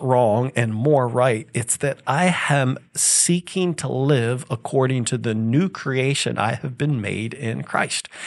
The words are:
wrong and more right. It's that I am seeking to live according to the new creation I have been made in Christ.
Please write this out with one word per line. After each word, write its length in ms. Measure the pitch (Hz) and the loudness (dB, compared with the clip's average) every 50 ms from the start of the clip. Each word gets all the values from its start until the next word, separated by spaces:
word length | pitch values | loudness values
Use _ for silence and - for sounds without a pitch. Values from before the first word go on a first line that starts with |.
wrong 500 | - 127 127 123 123 110 107 120 127 131 - | 2 2 4 4 4 4 4 2 0 0 0
and 180 | 120 120 110 110 | 0 0 0 0
more 340 | 107 123 147 151 135 123 | 0 2 4 4 4 2
right. 400 | 120 120 123 123 131 113 110 110 - - | 2 2 2 2 2 2 0 -4 -4 -4
It's 220 | 117 110 - - | -4 -2 -2 -4
that 220 | - - 139 135 - - | -2 -2 -4 -4 -4 -2
I 280 | - 135 156 180 180 175 - - - | -2 0 2 2 2 2 0 0 2
am 300 | 143 143 131 127 135 - - _ - | 2 2 2 0 -2 -4 -8 _ -6
seeking 800 | - - - - - - - 175 175 175 - - 185 185 175 156 | -2 0 2 2 2 2 2 2 0 -2 -4 -4 -2 -2 -2 -2
to 120 | - - | -4 -4
live 580 | 127 123 127 135 143 147 123 117 117 127 127 - - | -4 -2 0 2 4 4 4 2 0 -2 -4 -4 -6
according 560 | 131 - - - - 135 131 131 131 127 117 | -6 -6 -4 -2 0 2 2 2 2 0 -2
to 120 | - 131 | -2 -2
the 180 | 117 110 117 110 | -2 -2 -2 -2
new 340 | 110 113 113 117 147 190 190 | 0 0 2 2 2 2 0
creation 680 | - - - 135 131 131 131 135 143 - - - 120 - | -2 -6 -6 -2 -2 0 0 0 0 0 -2 -2 -2 -2
I 140 | 101 113 - | -2 -2 -2
have 200 | - - 135 123 | -4 -6 -8 -4
been 240 | - 143 151 147 117 | -2 -2 0 0 0
made 360 | 101 101 98 98 110 117 - | -2 -4 -4 -4 -6 -6 -8
in 260 | - - 113 117 131 | -6 -6 -6 -4 -6
Christ. 480 | - - - - - - - - - - - - - | -4 -2 0 0 0 0 -4 -6 -8 -10 -14 -14 -12